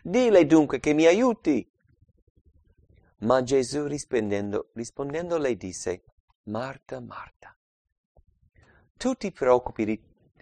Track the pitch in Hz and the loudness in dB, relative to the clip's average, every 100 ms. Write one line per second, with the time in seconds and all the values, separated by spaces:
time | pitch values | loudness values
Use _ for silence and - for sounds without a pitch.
0 | - 202 247 196 151 160 147 131 151 151 | -4 0 4 6 6 6 4 -2 -2 4
1 | 160 190 254 220 - 135 - _ _ _ | 4 4 2 0 0 -2 -2 _ _ _
2 | _ _ _ _ _ _ _ _ _ _ | _ _ _ _ _ _ _ _ _ _
3 | _ _ 104 131 123 135 123 139 147 143 | _ _ 0 2 2 0 0 -4 -6 -8
4 | - 123 107 101 101 101 - - 117 - | -4 -4 -2 -4 -4 -6 -8 -12 -14 -10
5 | 143 151 175 170 139 107 95 90 - 90 | -8 -6 -4 -2 -2 -4 -6 -10 -8 -8
6 | _ _ _ _ - 104 131 135 - 131 | _ _ _ _ -10 -8 -8 -12 -14 -14
7 | 120 - - _ - _ _ _ _ _ | -14 -16 -18 _ -20 _ _ _ _ _
8 | _ _ _ _ _ _ _ _ _ _ | _ _ _ _ _ _ _ _ _ _
9 | 247 262 202 - 127 123 - - 107 107 | -6 -4 -8 -4 2 2 2 -6 -4 -4
10 | - _ _ _ | -8 _ _ _